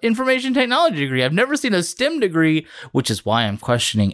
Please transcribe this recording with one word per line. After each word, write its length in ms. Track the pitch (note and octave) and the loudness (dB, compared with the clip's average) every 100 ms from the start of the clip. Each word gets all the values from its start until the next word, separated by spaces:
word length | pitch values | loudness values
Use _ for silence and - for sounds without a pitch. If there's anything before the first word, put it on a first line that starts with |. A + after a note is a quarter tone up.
information 520 | A#3 A3+ C4 C4 C4 | -2 0 0 0 0
technology 420 | C4 B3+ C4 E4 E3+ | 0 2 2 2 0
degree. 240 | C#3 C3 | -2 0
I've 80 | B2+ | 0
never 220 | E3+ C4 D4+ | 2 0 0
seen 160 | C4 | 0
a 120 | F#3+ | 0
stem 340 | F3 - C4+ D#4+ | -2 -2 -2 0
degree, 480 | G3+ E3 D#3+ D#3 - - - | 0 2 2 2 -2 -16 -6
which 220 | C3+ B2 | -4 -2
is 120 | G#2+ | -4
why 200 | - A2+ | 0 0
I'm 140 | A2+ G2+ | 0 -4
questioning 540 | - A#2+ - A2 G2+ | -2 0 0 0 0